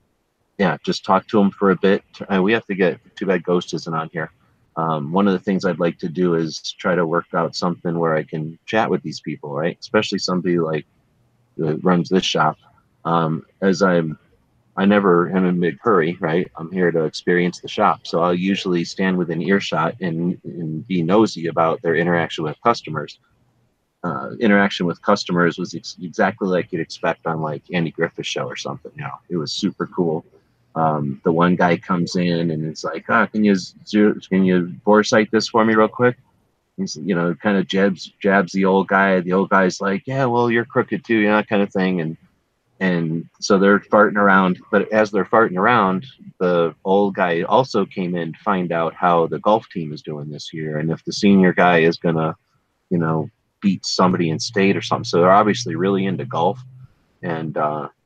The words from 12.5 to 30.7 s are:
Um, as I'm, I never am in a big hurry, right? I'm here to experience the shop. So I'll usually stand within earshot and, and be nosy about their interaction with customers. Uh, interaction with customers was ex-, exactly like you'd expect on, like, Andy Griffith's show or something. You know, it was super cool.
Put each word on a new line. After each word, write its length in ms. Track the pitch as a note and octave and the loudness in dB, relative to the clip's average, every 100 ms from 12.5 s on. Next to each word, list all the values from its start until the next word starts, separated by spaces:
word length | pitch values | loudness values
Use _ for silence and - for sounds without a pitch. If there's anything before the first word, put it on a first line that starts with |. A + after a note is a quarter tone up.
| D#2 _ _ _ _ | -2 _ _ _ _
Um, 420 | E2 E2+ D#2+ D#2 - - | -4 -2 0 -4 -8 -4
as 220 | G2 E2+ | -2 2
I'm, 360 | G2 F2 D#2+ D2+ _ _ _ _ _ - | 2 2 0 -6 _ _ _ _ _ -2
I 80 | |
never 460 | G2 G#2 G2 F2 E2+ | 4 4 6 4 4
am 160 | F#2+ F#2 | 0 0
in 100 | F2+ | 0
a 40 | |
big 180 | F2 C#2 | -2 -2
hurry, 380 | A#2+ F#2+ D#2+ F2 | 0 2 0 -2
right? 300 | F2 E2+ F2 - | -2 -2 -4 -8
I'm 140 | E2 | -10
here 200 | F#2+ F2 | -2 0
to 140 | E2 | 0
experience 560 | D#2 - - F2+ F2+ - | -2 -4 0 0 0 -4
the 80 | - | -12
shop. 380 | - G2+ D#2+ - | 0 0 0 -4
So 140 | F2 | -2
I'll 140 | F2 | 0
usually 500 | F2+ F#2 G2 F#2+ F2 | 0 0 -2 0 -2
stand 320 | E2 - F#2+ F2+ | -2 -4 -2 -2
within 240 | E2 E2 | -2 -4
earshot 540 | E2+ G2 - E2 E2 - | 0 0 0 -2 -4 -4
and, 360 | F#2 E2 F2 - | -6 -4 -4 -4
and 420 | E2+ E2+ D#2+ D#2 D2+ | -10 -10 -8 -8 -4
be 160 | F#2 | -4
nosy 440 | E2 G#2 G#2+ E2 E2 | 2 4 2 0 -6
about 340 | E2 E2 E2 | 0 0 0
their 140 | E2+ | -2
interaction 500 | D#2+ E2+ E2+ D#2+ - | 0 2 0 -2 -6
with 160 | D#2 D2+ | -8 -4
customers. 560 | A#2+ A#2 - D2+ D2 - _ _ _ _ _ _ _ _ | -2 -2 -4 -10 -10 -14 _ _ _ _ _ _ _ _
Uh, 280 | F2 C#2 C2+ - | -8 -8 -8 -2
interaction 440 | A#2 G2+ G2 - | 2 4 2 0
with 160 | F2+ - | -4 -4
customers 560 | - G2+ - F2 F2 D#2 | -2 -2 0 0 2 0
was 180 | F2 | -8
ex-, 220 | E2 - - | -10 -14 -14
exactly 460 | F2 F2+ G2 - G2 | -14 -2 -2 -2 -2
like 240 | F2+ - | -2 -2
you'd 100 | E2+ | -6
expect 440 | D#2 - E2+ D#2+ F2 | -8 -6 -6 -4 -4
on, 140 | D#2+ | -4
like, 220 | D#2 D2 - | -6 -8 -6
Andy 180 | F2 D#2+ | -4 -4
Griffith's 380 | - E2 - E2 | -2 -6 -4 -8
show 160 | - C#2 | -8 -8
or 100 | C#2 | -10
something. 360 | C#2 C2+ - C#3+ | -10 -12 -14 -14
You 60 | |
know, 160 | C#2+ C#2 - | -12 -12 -8
it 60 | F2 | -6
was 160 | C#2+ | -6
super 340 | - G2 - E2+ | -4 -4 -4 -10
cool. 400 | - E2+ D#2+ - _ _ _ _ | -2 -2 -2 -8 _ _ _ _